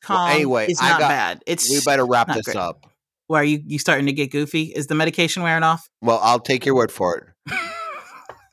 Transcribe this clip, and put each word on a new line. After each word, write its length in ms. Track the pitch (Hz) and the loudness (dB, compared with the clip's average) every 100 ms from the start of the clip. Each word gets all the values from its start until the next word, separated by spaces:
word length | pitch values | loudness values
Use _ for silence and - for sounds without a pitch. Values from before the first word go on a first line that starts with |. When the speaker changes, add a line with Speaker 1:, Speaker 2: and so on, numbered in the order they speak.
| - | -2
Speaker 1:
well, 120 | 190 | 0
Speaker 2:
Kong 100 | 175 | 2
Speaker 1:
anyway, 380 | 151 139 123 107 | 2 2 2 0
Speaker 2:
is 100 | 165 | 0
Speaker 1:
I 100 | 131 | 2
Speaker 2:
not 80 | 165 | 2
Speaker 1:
got, 100 | 147 | 2
Speaker 2:
bad. 340 | 139 90 90 - | 2 -2 -4 -6
It's 240 | 165 - | -2 0
Speaker 1:
we 80 | 143 | 0
better 220 | 143 139 123 | 2 2 4
wrap 220 | 120 120 | 2 2
Speaker 2:
not 100 | 117 | -2
Speaker 1:
this 80 | 113 | -4
Speaker 2:
great. 120 | 104 | -4
Speaker 1:
up. 280 | 87 - _ _ _ _ - | -4 -6 _ _ _ _ -4
Speaker 2:
Why 120 | 156 | 0
are 40 | |
you, 200 | 147 151 147 | 2 0 -4
you 140 | 147 | -6
starting 260 | - 143 139 | 0 0 0
to 40 | |
get 160 | 143 135 | -2 -4
goofy? 360 | 143 147 165 156 | -4 -2 -4 -4
Is 220 | - 139 | -6 -4
the 80 | 151 | -2
medication 460 | 160 160 165 185 | 0 0 -2 -2
wearing 220 | 170 165 | -2 2
off? 260 | 160 165 - _ | 2 0 -4 _
Speaker 1:
Well, 180 | 113 113 | 0 4
I'll 180 | 110 120 | 4 2
take 240 | - 131 139 | 2 0 2
your 80 | 131 | 2
word 160 | 110 | 2
for 260 | - 90 85 | 0 -2 -2
it. 380 | - _ - 762 | -8 _ -10 -8
Speaker 2:
<laughs> 80 | 679 659 640 587 - - - - _ | -8 -10 -12 -14 -18 -20 -20 -20 _